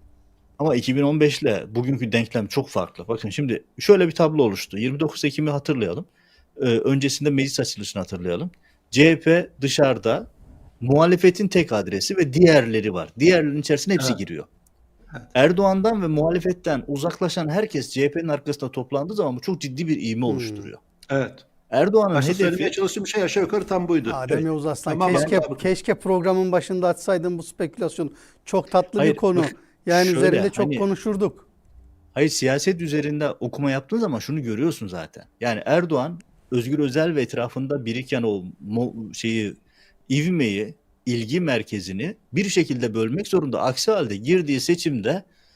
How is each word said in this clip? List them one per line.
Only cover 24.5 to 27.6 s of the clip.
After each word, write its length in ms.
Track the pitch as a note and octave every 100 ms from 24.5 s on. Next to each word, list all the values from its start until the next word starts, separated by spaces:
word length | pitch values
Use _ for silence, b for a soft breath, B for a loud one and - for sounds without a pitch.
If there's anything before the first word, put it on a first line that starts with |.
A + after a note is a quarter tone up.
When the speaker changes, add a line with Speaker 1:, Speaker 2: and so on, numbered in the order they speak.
| D#3 D3+
Speaker 3:
Aslan, 260 | C#3 D#3+
Speaker 2:
Tamam, 220 | D#3 F#3
Speaker 3:
keşke, 260 | F3+ D#3 F#3
Speaker 2:
tamam. 180 | - C3
Speaker 3:
keşke 360 | F#3 F3+ -
programın 580 | F#3+ F#3 F#3 F3+ F#3 F#3
başında 360 | F3 E3+ F#3 F3+
açsaydın 500 | E3+ - F#3 F3+ E3+
bu 60 |
spekülasyon. 720 | - -